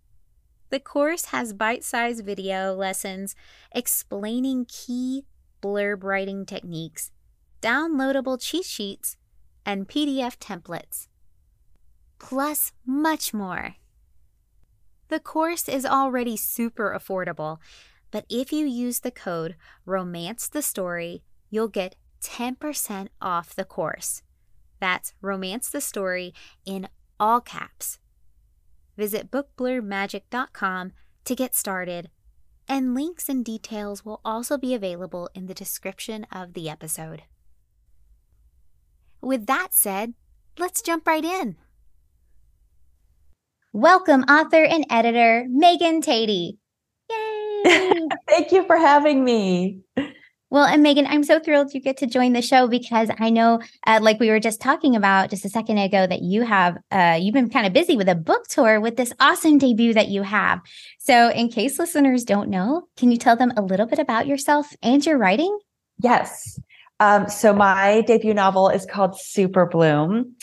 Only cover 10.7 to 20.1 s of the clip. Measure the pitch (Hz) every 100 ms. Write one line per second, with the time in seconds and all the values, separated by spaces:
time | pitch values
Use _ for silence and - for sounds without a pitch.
10.7 | 131 - - - _ _ _ _ _ _
11.7 | _ _ _ _ _ - 262 294 294 -
12.7 | - 247 277 320 302 - 214 190 170 -
13.7 | - _ _ _ _ _ _ _ _ _
14.7 | _ _ _ _ 311 - 320 330 339 -
15.7 | 269 254 269 269 247 240 214 - - 233
16.7 | - 202 - - 190 180 160 156 160 -
17.7 | - _ _ _ 214 - 233 269 302 302
18.7 | 240 247 240 247 - 190 170 165 - _
19.7 | _ 180 190 180